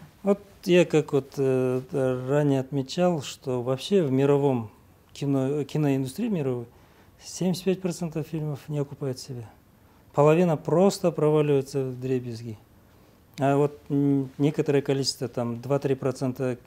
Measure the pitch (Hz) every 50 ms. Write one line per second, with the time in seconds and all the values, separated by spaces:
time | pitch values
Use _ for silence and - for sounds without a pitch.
0 | - - _ _ - 196 202 196 - - - - - 185 175 180 170 170 165 156
1 | 143 - 147 139 131 - - 143 139 131 131 127 127 127 127 127 127 127 147 143
2 | 131 127 127 127 127 131 143 147 151 143 139 135 127 131 147 139 131 131 - 175
3 | 180 180 175 151 120 - - - - 139 127 123 117 127 131 131 - - 202 196
4 | 165 135 131 131 139 139 143 139 143 139 131 120 113 107 - - _ _ _ _
5 | _ _ - - 147 143 139 135 131 131 147 151 139 - - 156 151 143 135 135
6 | 135 131 - - 226 240 208 165 139 131 123 123 120 - - - - _ _ _
7 | - - _ _ - - - - 170 185 180 - - 196 185 185 185 180 165 -
8 | 175 165 151 165 147 - - 160 151 151 143 127 - - 147 147 139 143 143 -
9 | 147 135 127 - - - 131 120 113 104 - - _ _ _ _ _ _ _ _
10 | _ _ - - 143 151 156 165 185 175 156 - - - 147 165 190 202 185 -
11 | - 175 156 - 151 151 151 156 151 147 143 139 131 131 - 139 131 131 127 123
12 | 127 131 131 127 123 123 117 113 117 117 110 - - _ - - _ _ _ _
13 | _ _ _ _ _ _ - - 139 139 139 139 147 143 147 - - - 147 139
14 | 143 143 139 139 135 135 - - 143 147 147 - 151 151 143 139 135 - 139 135
15 | 135 - - - 135 117 - 127 120 120 117 117 120 127 143 143 - 139 135 131
16 | 139 135 127 - 143 127 127 - 135 127 120 - -